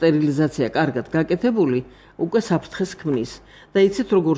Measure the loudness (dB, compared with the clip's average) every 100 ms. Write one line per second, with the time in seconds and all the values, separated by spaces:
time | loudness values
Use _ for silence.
0 | 2 2 2 2 0 0 -2 0 0 -2
1 | -2 -2 -2 0 0 2 2 0 -4 -16
2 | -16 -8 -2 -2 0 -2 -2 -8 -8 -6
3 | -4 -4 -4 -12 -20 -20 -4 2 2 0
4 | 0 0 2